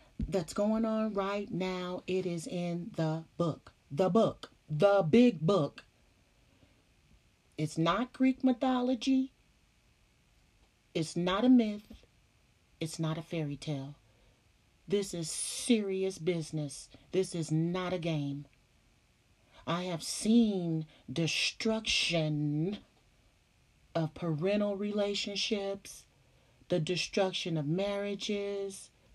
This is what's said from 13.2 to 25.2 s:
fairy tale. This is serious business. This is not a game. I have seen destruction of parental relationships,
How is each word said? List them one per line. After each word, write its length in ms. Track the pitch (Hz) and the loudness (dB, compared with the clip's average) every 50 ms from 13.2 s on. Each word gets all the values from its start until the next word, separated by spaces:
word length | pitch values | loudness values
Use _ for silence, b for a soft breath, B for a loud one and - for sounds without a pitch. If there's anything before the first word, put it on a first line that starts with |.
fairy 360 | 156 - 175 165 156 143 143 | -6 -4 -4 -4 -2 -4 -6
tale. 380 | 139 - 156 147 135 135 139 147 - b b b b b b b b b b _ _ _ _ _ _ _ | -6 -6 -4 -4 -4 -6 -10 -12 -18 b b b b b b b b b b _ _ _ _ _ _ _
This 260 | - 202 208 190 - - | -2 0 0 0 -2 -6
is 160 | 170 165 160 | -6 -6 -6
serious 880 | - - - - - - - - 240 220 208 196 190 190 190 190 190 | -6 -6 -6 -6 -6 -4 0 2 2 2 2 0 -2 -2 -2 -4 -4
business. 680 | - 160 180 175 170 156 - - 156 147 143 - - - B B B B B | -2 -2 -2 -2 -2 -4 -4 -6 -6 -6 -6 -8 -14 -16 B B B B B
This 240 | - 185 190 190 - | -2 -2 0 0 -4
is 160 | 170 160 - | -6 -2 0
not 400 | 160 156 165 170 175 180 185 180 | 0 0 0 0 -2 -2 -2 -2
a 60 | 185 | -4
game. 480 | 180 160 170 160 151 143 139 139 143 147 - _ _ _ _ _ _ _ _ _ _ _ _ _ _ _ _ _ _ b b b b b | -2 -2 -2 -2 -2 -2 -4 -6 -8 -10 -14 _ _ _ _ _ _ _ _ _ _ _ _ _ _ _ _ _ _ b b b b b
I 160 | - 165 180 180 | -4 -4 -2 -2
have 200 | 185 175 160 - | -4 -4 -6 -6
seen 840 | - - - - 208 226 240 233 208 202 185 175 170 160 160 156 b b b b - | -8 -8 -2 2 4 6 6 6 4 2 0 0 0 -2 -2 -4 b b b b -6
destruction 1700 | 131 165 165 151 - - - - - - - 226 220 220 220 - - - - - 170 165 156 151 151 147 147 147 147 151 160 190 208 202 - _ _ _ _ _ _ _ _ _ _ _ _ _ _ _ _ _ _ _ _ _ - | -2 -2 0 0 0 0 -2 -2 -4 -2 -2 -2 -2 0 -2 -2 0 0 0 0 0 0 0 0 0 0 0 0 0 0 -2 -2 -4 -6 -12 _ _ _ _ _ _ _ _ _ _ _ _ _ _ _ _ _ _ _ _ _ -2
of 200 | 165 160 156 - | -2 -2 -2 -4
parental 640 | - 175 170 156 143 170 196 208 208 208 208 202 | -4 -2 -2 -2 0 0 0 2 2 0 0 -2
relationships, 1300 | 196 208 208 202 208 202 202 202 196 | -2 -4 -2 0 0 0 0 -2 -2